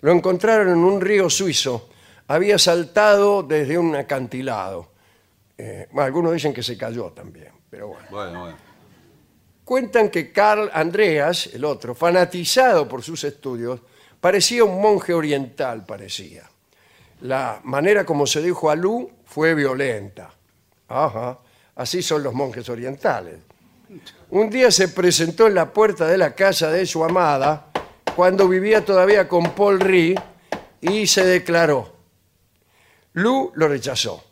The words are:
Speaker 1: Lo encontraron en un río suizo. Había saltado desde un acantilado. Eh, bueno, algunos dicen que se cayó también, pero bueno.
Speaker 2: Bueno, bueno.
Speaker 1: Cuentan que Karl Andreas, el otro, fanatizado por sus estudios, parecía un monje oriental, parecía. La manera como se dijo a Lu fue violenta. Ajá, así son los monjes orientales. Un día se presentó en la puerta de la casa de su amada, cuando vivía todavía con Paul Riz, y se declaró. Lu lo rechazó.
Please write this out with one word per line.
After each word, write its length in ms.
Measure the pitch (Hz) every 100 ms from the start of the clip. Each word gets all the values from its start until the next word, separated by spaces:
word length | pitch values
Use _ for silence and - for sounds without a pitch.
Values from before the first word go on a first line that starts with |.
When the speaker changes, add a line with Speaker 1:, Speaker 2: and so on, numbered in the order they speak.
Speaker 1:
Lo 120 | 143
encontraron 560 | 175 185 180 214 220 196
en 100 | 170
un 220 | 175 196
río 280 | 185 208 180
suizo. 640 | - 190 - 135 120 - _ _ _ _
Había 280 | 151 202 202
saltado 840 | 180 170 170 208 214 202 202 202
desde 340 | 143 151 143 165
un 180 | 170 147
acantilado. 960 | 135 139 123 131 131 110 95 92 87 _ _ _ _ _ _ -
Eh, 300 | 110 95 107
bueno, 140 | 139 139
algunos 260 | 139 170
dicen 180 | 170 147
que 80 | 127
se 140 | 120 120
cayó 320 | 113 117 95
también, 400 | - - - 76 _ _
pero 200 | 98 104
bueno. 180 | 87 -
Speaker 2:
Bueno, 300 | 98 98 87
bueno. 140 | 87 82 _ _ _ _ _ _ _ _ _ _
Speaker 1:
Cuentan 440 | - 254 247 233 214
que 220 | 175 147
Karl 380 | - 208 214 214
Andreas, 760 | 160 160 190 208 156 147 175 -
el 120 | 110
otro, 300 | 147 139 120
fanatizado 960 | 120 165 180 175 180 165 254 262 185 135
por 140 | 123
sus 200 | 117 165
estudios, 560 | 147 139 135 120 117 123 _ _ _ _
parecía 440 | 175 196 - 240
un 160 | 220 185
monje 340 | 214 202 -
oriental, 680 | 170 151 143 131 - 135 113 92
parecía. 600 | 101 95 - 92 90 - _ _ _ _ _ _ _
La 380 | 127 131 127 107
manera 400 | 131 131 170 208
como 220 | 185 151 139
se 160 | 156
dijo 280 | 170 175 160
a 40 | 151
Lu 340 | 180 233 247 _
fue 300 | _ - 160
violenta. 760 | 160 139 131 139 110 101 95 90 _ _ _ _ _ _
Ajá, 500 | 127 151 110 123 127 _ _ _ -
así 260 | 127 180
son 200 | - 151
los 120 | 139
monjes 340 | 120 139 120 113
orientales. 680 | 117 123 139 208 123 87 80 _ _ _ _ _ 190 - _ _
Un 200 | 190 214
día 200 | 233 254
se 180 | 190 190
presentó 580 | - 175 160 165 160 226
en 80 |
la 180 | 190 160
puerta 340 | - 214 185 160
de 120 | 190
la 160 | 160
casa 360 | - 196 180 160
de 140 | 170 185
su 180 | 165
amada, 680 | 160 180 170 143 135 151 - - - _ - -
cuando 320 | 180 190 190
vivía 360 | 185 202 214
todavía 440 | 202 190 185 208 185
con 260 | 175 170
Paul 260 | - 202 196
Riz, 380 | 190 185 165 190 - _ _ - - _
y 260 | 165 208 208
se 180 | -
declaró. 680 | 185 180 175 170 165 139 104 _ _ _ _ _ _ _ _ _ _ _ _
Lu 380 | - 208 269 -
lo 140 | - 156
rechazó. 560 | 143 131 127 110 80 _